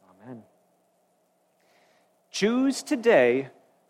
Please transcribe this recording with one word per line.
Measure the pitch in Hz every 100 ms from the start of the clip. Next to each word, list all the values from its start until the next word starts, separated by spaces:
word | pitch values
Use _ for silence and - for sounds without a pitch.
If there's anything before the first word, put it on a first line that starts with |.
| 92
Amen. | 92 117 117 101 _ _ _ _ _ _ _ _ _ _ _ _ _ _ _ _ _ _
"Choose | - 202 247 269 262
today | - 277 226 165 123 131 135 - _ _